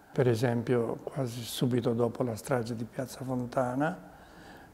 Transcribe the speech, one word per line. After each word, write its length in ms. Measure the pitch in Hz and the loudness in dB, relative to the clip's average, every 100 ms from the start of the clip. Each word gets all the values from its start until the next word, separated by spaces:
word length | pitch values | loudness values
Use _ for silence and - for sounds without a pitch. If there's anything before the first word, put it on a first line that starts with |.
| - | -8
Per 140 | - 127 | 2 4
esempio, 720 | 113 123 120 113 123 113 - | 4 4 2 2 2 2 -2
quasi 380 | - 151 123 120 | -6 -4 -4 -6
subito 500 | 113 - 131 123 120 | -8 0 2 2 2
dopo 320 | 117 117 - | 2 2 2
la 100 | 127 | -2
strage 400 | 107 - 127 113 | -2 0 0 0
di 80 | 117 | -4
Piazza 420 | 117 - 127 - | -6 -6 -8 -6
Fontana 840 | 127 127 120 139 123 127 156 180 - - - - - - - | -4 -2 -2 0 0 2 0 -2 -12 -20 -20 -20 -20 -20 -20